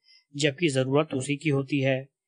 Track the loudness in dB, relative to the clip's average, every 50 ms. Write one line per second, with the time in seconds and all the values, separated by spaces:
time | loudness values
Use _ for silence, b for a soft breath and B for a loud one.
0 | b b b b b b -6 0 0 0 0 2 0 2 2 2 0 2 2 2
1 | 0 0 -4 -6 -4 -4 -6 -2 0 0 0 0 -2 -2 -2 0 0 0 0 -2
2 | -4 -12 _ _ _